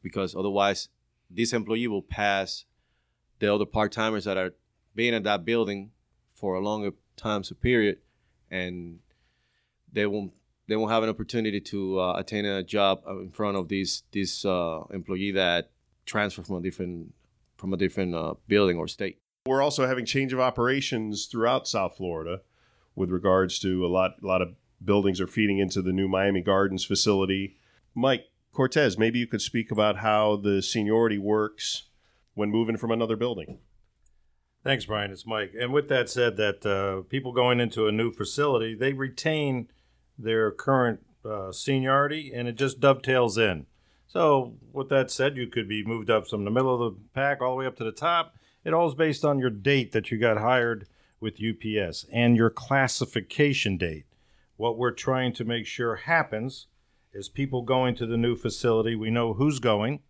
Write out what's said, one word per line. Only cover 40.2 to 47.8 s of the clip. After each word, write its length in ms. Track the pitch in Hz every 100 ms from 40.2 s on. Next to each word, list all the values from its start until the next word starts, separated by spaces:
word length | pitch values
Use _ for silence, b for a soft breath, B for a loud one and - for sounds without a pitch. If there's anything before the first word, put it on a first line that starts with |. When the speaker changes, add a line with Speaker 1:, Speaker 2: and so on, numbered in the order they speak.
| 110 113 110
Speaker 3:
current, 560 | 104 - 135 123 110 _ _
uh, 280 | 110 107 95
seniority, 800 | - - 135 131 135 143 151 143
and 140 | 120 120
it 80 | 117
just 240 | 135 -
dovetails 580 | 139 135 135 131 120 101
in. 280 | 110 85 71 _ _ _ _
So 460 | 180 165 139 123 107 -
with 160 | 139 135
that 220 | 135 131
said, 260 | - 135 135
you 100 | 120
could 220 | 120 101
be 160 | 107
moved 260 | 104 113 107
up 160 | 110 101
from 180 | 104
the 60 | 101
middle 240 | 117 131
of 200 | 123 117
the 60 | 98 -
pack 260 | - 139 139
all 120 | 127
the 40 | 127
way 60 | 131
up 100 |
to 80 | 127